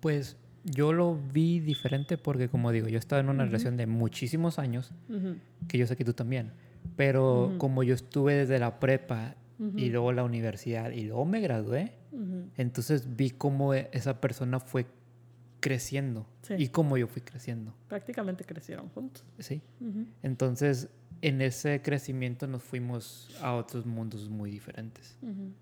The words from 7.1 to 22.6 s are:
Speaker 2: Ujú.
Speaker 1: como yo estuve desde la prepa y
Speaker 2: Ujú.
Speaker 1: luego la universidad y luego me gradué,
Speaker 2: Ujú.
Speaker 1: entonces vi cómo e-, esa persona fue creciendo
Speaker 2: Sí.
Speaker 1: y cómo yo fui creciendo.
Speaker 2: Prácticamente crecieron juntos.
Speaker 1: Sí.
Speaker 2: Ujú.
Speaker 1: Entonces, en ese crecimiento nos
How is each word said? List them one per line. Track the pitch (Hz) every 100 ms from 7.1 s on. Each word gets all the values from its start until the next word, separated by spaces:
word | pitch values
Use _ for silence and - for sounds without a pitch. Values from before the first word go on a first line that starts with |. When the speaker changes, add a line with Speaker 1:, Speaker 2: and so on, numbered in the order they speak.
| 131 131 123 123
Speaker 2:
Ujú. | 185
Speaker 1:
como | 143 131
yo | 127
estuve | 127 - 147 139
desde | 143 135 131
la | 120 117
prepa | 131 131 - 113 113 - - -
y |
Speaker 2:
Ujú. | 214 190 127
Speaker 1:
luego | 120 120
la | 123
universidad | 123 117 113 101 - 117 117
y | 120
luego | 107 107
me | 151 220
gradué, | 196 117 104 123 208 - -
Speaker 2:
Ujú. | 277 190 180 180 -
Speaker 1:
entonces | 123 123 117 151 123 120
vi | 131
cómo | 123 147 139 139
e-, | 135 -
esa | 139 131 127
persona | 143 131 123 127
fue | - 131 123 - - - - - - -
creciendo | - 131 - 139 139 113 104 -
Speaker 2:
Sí. | - 196
Speaker 1:
y | 131
cómo | 165 151 131
yo | 117
fui | -
creciendo. | 120 131 - 117 110 - -
Speaker 2:
Prácticamente | 202 - 240 202 185
crecieron | - 165 - - 175
juntos. | - 262 - - -
Speaker 1:
Sí. | - 147 - -
Speaker 2:
Ujú. | 240 208 226 -
Speaker 1:
Entonces, | 143 123 131 123 143 131 120 - - -
en | 123 135
ese | 135 123 151 143
crecimiento | 135 143 - 131 127 123 135
nos | 127